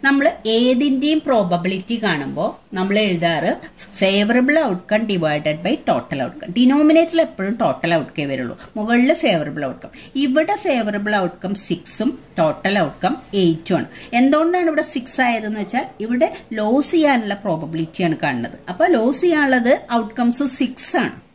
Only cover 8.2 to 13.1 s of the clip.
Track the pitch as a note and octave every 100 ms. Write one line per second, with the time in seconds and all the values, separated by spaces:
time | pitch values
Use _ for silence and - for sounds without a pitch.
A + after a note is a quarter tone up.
8.2 | C#3+ C3 B2 - - - G#3+ A#3+ B3 D#4+
9.2 | D#4 F3 D3 D3+ C#3 - - - - C4+
10.2 | C#4 C4+ D#4+ G4+ F#4 C4 G#3 G#3 G#3 G#3
11.2 | F3+ - F#3 G3 - F3 - - A#3 -
12.2 | - - D#3+ D3 F#3 G3+ D#3 - F#3